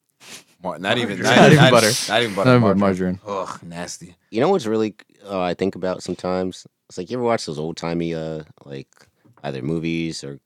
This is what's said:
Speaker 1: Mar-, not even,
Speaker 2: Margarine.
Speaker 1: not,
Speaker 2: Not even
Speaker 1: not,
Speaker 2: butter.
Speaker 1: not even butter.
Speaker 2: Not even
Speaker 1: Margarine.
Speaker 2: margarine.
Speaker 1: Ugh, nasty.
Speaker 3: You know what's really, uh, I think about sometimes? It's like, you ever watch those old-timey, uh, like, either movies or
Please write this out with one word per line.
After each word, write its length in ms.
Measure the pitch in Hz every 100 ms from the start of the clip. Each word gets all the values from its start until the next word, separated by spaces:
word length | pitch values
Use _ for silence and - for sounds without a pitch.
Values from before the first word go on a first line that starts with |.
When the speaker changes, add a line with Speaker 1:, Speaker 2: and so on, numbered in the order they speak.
| _ _ - - _ _
Speaker 1:
Mar-, 160 | 92 80
not 180 | 95 120
even, 220 | 117 95
Speaker 2:
Margarine. 40 |
Speaker 1:
not, 120 | 104 120
Speaker 2:
Not 100 | 147
even 40 | 147
Speaker 1:
not, 60 | 131
Speaker 2:
butter. 180 | 120 110 - -
Speaker 1:
not 140 | 110
even 120 | 117
butter. 160 | 95 123
Speaker 2:
Not 60 | 123
even 220 | 110 98
Speaker 1:
Margarine. 20 |
Speaker 2:
margarine. 400 | 101 92 92 90 104
Speaker 1:
Ugh, 340 | 101 87 -
nasty. 500 | 85 85 87 - 87 - _
Speaker 3:
You 100 | 107
know 80 | 147
what's 180 | 196 113
really, 280 | 110 110 - _ _ 98
uh, 120 | 98
I 140 | 90
think 200 | 85 95
about 280 | 90 92 90
sometimes? 640 | - 90 92 92 92 - - _ _
It's 100 | -
like, 120 | 90
you 60 | 123
ever 80 |
watch 220 | 120 113 -
those 120 | 73
old-timey, 560 | 78 85 85 85 82
uh, 300 | 82 80 78 76 _
like, 240 | - 69 69 _ _ _ _ _
either 180 | 73 67
movies 600 | 67 82 82 82 82 80
or 140 | 69 69